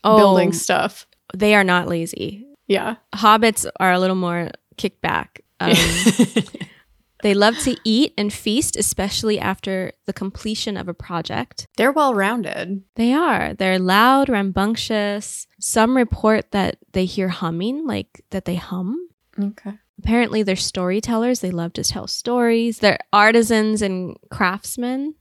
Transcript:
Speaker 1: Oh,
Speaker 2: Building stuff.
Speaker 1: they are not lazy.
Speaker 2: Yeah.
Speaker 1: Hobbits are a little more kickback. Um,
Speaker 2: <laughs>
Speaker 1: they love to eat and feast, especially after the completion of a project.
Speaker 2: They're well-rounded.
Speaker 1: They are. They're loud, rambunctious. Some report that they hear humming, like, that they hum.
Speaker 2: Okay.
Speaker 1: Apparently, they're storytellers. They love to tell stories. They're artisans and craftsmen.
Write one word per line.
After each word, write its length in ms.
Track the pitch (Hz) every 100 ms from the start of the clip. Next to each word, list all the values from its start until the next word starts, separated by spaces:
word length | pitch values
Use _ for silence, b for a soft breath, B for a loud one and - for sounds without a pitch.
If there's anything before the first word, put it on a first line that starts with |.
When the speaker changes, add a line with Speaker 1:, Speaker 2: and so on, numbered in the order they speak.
Speaker 1:
Oh, 140 | 214 214
Speaker 2:
Building 360 | 202 185 175
stuff. 520 | 165 - - 196 - - _ _ 185
Speaker 1:
they 180 | 208 208
are 80 |
not 240 | 190 180 -
lazy. 600 | 170 165 - - 202 277 285 -
Speaker 2:
Yeah. 280 | 196 - 226 _
Speaker 1:
Hobbits 560 | 196 214 214 226 208 - -
are 120 | 190
a 80 | 180
little 160 | 185 190
more 340 | 175 175 170 - _ -
kickback. 640 | 190 _ - 85 - - _ _
Um, 140 | -
Speaker 2:
<laughs> 1500 | 226 165 170 208 - 233 233 - - - _ _ _ _ _
Speaker 1:
they 120 | 208
love 240 | 202 208 233
to 160 | - 240
eat 300 | 220 220 302 -
and 140 | 208
feast, 460 | - 220 226 - -
especially 600 | - - 196 - 220 214
after 520 | - 190 - 190 185 _ -
the 80 |
completion 640 | - 196 - 214 214 - 196
of 100 | 185
a 60 |
project. 760 | 165 - 175 165 - - - - -
Speaker 2:
They're 140 | 233
well-rounded. 920 | 294 277 214 196 240 180 - 175 196 _ -
Speaker 1:
They 160 | 233
are. 400 | 277 339 196 -
They're 240 | - 185 185
loud, 500 | 185 196 240 269 277
rambunctious. 1160 | 220 196 190 208 226 - 214 208 202 - - - _
Some 380 | - 233 226 262
report 540 | 233 - 214 220 -
that 260 | 202 185 - _
they 100 | 190 185
hear 220 | 202 185
humming, 580 | 170 170 165 208 285 311
like, 380 | 208 190 - _
that 160 | 196 175
they 100 | 175
hum. 540 | - 185 185 302 349 _ _ -
Speaker 2:
Okay. 320 | 202 208 - 208 _ -
Speaker 1:
Apparently, 460 | - 233 233 220
they're 120 | 196 190
storytellers. 880 | - 196 180 196 220 226 240 254
They 100 | 180
love 220 | 175 170
to 100 | -
tell 240 | 190 - -
stories. 720 | - - 247 233 233 233 220
They're 200 | 208 - -
artisans 680 | 208 208 233 220 220 214 214
and 340 | 202 185 180 - _
craftsmen. 840 | - 185 196 - - 240 262 285 302